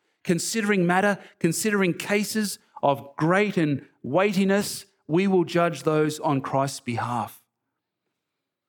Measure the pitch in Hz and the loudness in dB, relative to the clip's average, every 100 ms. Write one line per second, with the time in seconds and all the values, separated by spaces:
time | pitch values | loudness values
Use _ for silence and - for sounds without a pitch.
0 | _ _ - 170 - 226 208 202 175 180 | _ _ -2 -2 0 -2 0 2 2 2
1 | 202 196 - _ 170 165 220 208 185 151 | 2 -2 -8 _ -2 0 0 2 2 0
2 | - 208 202 220 208 - _ - 139 135 | -2 -2 0 -4 -4 -8 _ -2 0 0
3 | - - 156 185 208 190 156 139 - _ | -6 -2 2 2 2 0 0 -2 -6 _
4 | 120 156 208 190 190 196 202 - - _ | -2 0 2 2 2 2 0 -8 -14 _
5 | - 165 196 185 165 170 170 147 160 156 | -2 0 4 2 2 0 0 0 0 2
6 | 156 151 160 139 - 135 139 - - 113 | 0 0 -2 -2 0 -2 -2 -4 -6 -6
7 | 117 120 107 - _ _ _ _ _ _ | -4 -4 -6 -12 _ _ _ _ _ _
8 | _ _ _ _ _ _ | _ _ _ _ _ _